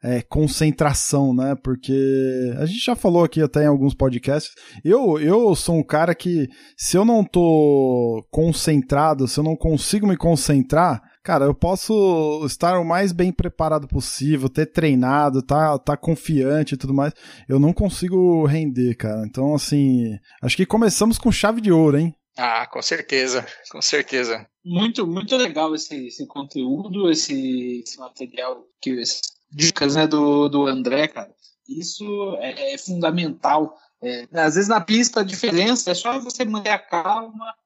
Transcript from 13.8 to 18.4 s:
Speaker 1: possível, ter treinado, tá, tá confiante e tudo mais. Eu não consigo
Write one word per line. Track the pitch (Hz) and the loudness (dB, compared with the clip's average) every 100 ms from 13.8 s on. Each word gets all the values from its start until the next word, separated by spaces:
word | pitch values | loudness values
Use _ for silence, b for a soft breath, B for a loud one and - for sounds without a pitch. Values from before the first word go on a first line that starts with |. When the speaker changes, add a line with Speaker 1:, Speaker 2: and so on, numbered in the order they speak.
| 139 | -2
Speaker 1:
possível, | 139 120 - 135 151 131 | -6 -4 -4 0 0 0
ter | - | -2
treinado, | 151 - 160 131 127 143 147 131 | -2 0 2 2 2 2 2 0
tá, | 127 147 156 139 | 0 2 2 0
tá | - | -2
confiante | 147 - 160 - 151 131 151 147 | -4 -2 -4 0 0 2 0 -2
e | 135 | -4
tudo | 135 | -2
mais. | 139 147 - B B B | -2 -2 -6 B B B
Eu | 135 | 4
não | 147 | 4
consigo | 175 208 - 180 185 180 165 | 4 -2 -2 -2 2 4 4